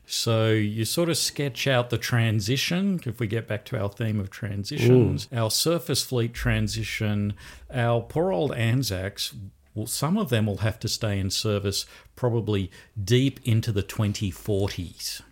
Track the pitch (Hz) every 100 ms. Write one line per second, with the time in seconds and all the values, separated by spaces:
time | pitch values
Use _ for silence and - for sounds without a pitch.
0 | - - - 113 110 110 107 110 110 -
1 | 170 156 - - 143 120 - 127 120 117
2 | - 120 113 107 98 131 - 170 196 -
3 | - 104 110 113 107 107 - - 101 -
4 | 113 107 98 - 101 101 98 - 117 127
5 | 113 - - 120 110 - 160 170 165 135
6 | - 127 117 117 123 110 107 107 107 -
7 | 107 104 101 101 - - - 131 117 120
8 | - - 196 180 151 - 113 123 127 92
9 | 95 - - - 98 - _ 107 113 -
10 | 143 208 180 117 107 98 107 - 107 -
11 | 110 98 98 - 110 104 98 95 - -
12 | - - 123 117 104 104 92 - - -
13 | 95 120 139 - - 113 113 101 95 -
14 | 107 98 101 - - 101 98 - 82 -
15 | - - -